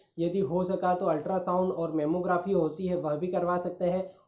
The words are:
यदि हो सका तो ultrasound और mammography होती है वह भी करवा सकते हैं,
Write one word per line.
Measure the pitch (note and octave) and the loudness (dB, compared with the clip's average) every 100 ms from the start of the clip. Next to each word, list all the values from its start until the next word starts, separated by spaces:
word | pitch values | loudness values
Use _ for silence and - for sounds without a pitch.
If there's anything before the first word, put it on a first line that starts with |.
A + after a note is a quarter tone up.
| - - | -16 -4
यदि | E3+ G3 | -2 0
हो | C#3+ F3 | 0 0
सका | F3+ F#3 F3+ | 0 0 2
तो | F3+ F#3 | 2 2
ultrasound | D#3 F#3 F#3+ F#3 F3+ F#3 | 0 0 -2 0 2 2
और | E3+ E3 | 0 -2
mammography | D#3 D3+ F3+ F3+ F3 G3 | 0 0 0 2 0 2
होती | F#3+ D#3 D3+ F#3 | 2 2 0 -2
है | F3 | -2
वह | D3+ D3+ | 0 -2
भी | F3+ | -2
करवा | F3+ F3 F3 | -2 0 0
सकते | F3+ - F3+ | -2 -2 0
हैं, | F#3 F#3 - | 0 -4 -10